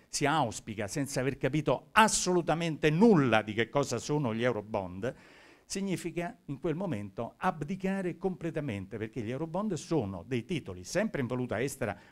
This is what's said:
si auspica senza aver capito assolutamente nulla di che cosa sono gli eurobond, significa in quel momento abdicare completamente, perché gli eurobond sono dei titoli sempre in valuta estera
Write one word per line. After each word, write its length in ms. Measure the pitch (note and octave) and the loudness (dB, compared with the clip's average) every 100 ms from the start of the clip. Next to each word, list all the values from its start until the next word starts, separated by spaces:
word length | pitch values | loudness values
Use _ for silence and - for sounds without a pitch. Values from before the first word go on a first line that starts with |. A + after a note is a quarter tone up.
| _ | _
si 180 | - C#3 | -2 2
auspica 600 | D#3+ A#2+ - - G#2 G#2 | 2 0 -2 -8 -6 -4
senza 340 | D3+ C3+ - | -4 -4 -2
aver 180 | C3 C3 | -2 0
capito 500 | C3+ D#3 D3 B2+ - | 0 0 2 0 2
assolutamente 960 | - G#3+ - F3+ F3+ E3+ D#3+ E3+ C#3+ D#3 | 6 6 4 2 2 2 0 0 2 4
nulla 500 | D#3 A#3 F3+ C3 A2 | 8 8 8 8 4
di 140 | G#2+ | 4
che 160 | G#2 A2+ | 0 2
cosa 260 | C#3+ C3 A#2 | 2 0 -2
sono 380 | - D3+ B2+ | 0 0 0
gli 100 | A2+ | 2
eurobond, 680 | B2 G#2+ G#2 A2 F#2 F#2 A#2 D3 - - - - | 0 0 -2 -4 -4 -4 -6 -6 -16 -20 -20 -20
significa 720 | _ F#3+ G3 E3+ F3 D#3+ F3 - - | _ -4 -2 -2 -4 -6 -6 -8 -12
in 120 | C#3 | -6
quel 160 | F3+ | -4
momento 600 | D3+ F#3+ A2 G#2 - A#2 - | -2 -2 -4 -6 -8 -10 -4
abdicare 800 | F#3 D#3+ D3 F#3+ F#3+ G3 F3+ E3 | -4 -2 -6 -4 -2 -2 -4 -4
completamente, 800 | F#3+ F3 E3 D#3 C#3+ G2+ F#2+ A2+ | -4 -4 -6 -4 -4 -6 -6 -8
perché 240 | A2 C3+ | -8 -6
gli 80 | G#2+ | -6
eurobond 420 | C3 E3 F3 G#3+ | -6 -6 -4 -4
sono 480 | E3+ - E3 G2+ F#2 G2+ | -6 -2 -2 0 -6 -4
dei 180 | B2+ | -4
titoli 400 | - D#3 - F2+ | -4 -6 -6 -10
sempre 380 | F2+ E3 A3 C#3+ | -4 -2 -2 -2
in 40 | A#2+ | -2
valuta 360 | B2+ B2 G#2 | -2 -2 -2
estera 340 | C3+ - A2+ G2 - | -2 -4 -6 -6 -12